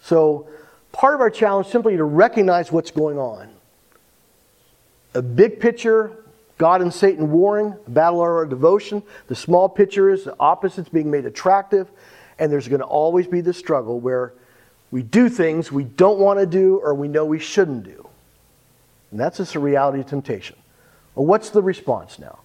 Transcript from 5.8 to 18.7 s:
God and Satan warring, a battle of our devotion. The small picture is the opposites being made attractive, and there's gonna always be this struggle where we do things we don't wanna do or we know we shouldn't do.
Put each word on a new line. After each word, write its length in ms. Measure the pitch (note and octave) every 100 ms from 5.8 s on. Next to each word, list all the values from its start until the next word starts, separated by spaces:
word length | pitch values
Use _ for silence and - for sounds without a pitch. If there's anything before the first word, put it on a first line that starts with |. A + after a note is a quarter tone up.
| A3+ A3 G#3+ - - _ _ _
God 240 | E3 F#3
and 100 | F3
Satan 380 | E3+ G3 E3 D#3
warring, 440 | D#3 G3 G#3 G#3+ F#3+ -
a 40 |
battle 300 | A#2+ E3 F3
of 60 | E3+
our 200 | E3+ D#3+
devotion. 560 | B2+ D3+ G3+ G3 G3+ G3 - _
The 60 |
small 340 | B2+ - F3 F#3+
picture 420 | F#3+ G3 G3 G3
is 140 | F#3+
the 120 | - -
opposites 500 | C#3+ F3+ F#3+ F#3 E3+
being 220 | E3 D3+
made 140 | D3
attractive, 680 | A#2+ - F#3 G3 G3 G3+ F#3 _ - - - _
and 140 | D3+
there's 160 | D3 A#2
gonna 160 | C3+
always 420 | C3 D3+ D#3 F3 F3+
be 140 | F3
this 160 | F3 F3
struggle 420 | - D3 A2+ A#2+
where 360 | B2 B2+ B2 - _ _ _ _ _
we 120 | B2+
do 260 | A2+ G#3 B3
things 440 | A#3+ E3 D#3+ D#3+
we 100 | C#3
don't 380 | C3+ A2 F#3 G3+
wanna 260 | G3 G3+ F#3+
do 340 | F3+ F#3+ F#3+
or 120 | D3+
we 140 | C#3+ D3
know 160 | D3
we 160 | D#3 D#3
shouldn't 420 | - - F3+ C3
do. 260 | F#2+ - - _ _ _ _ _ _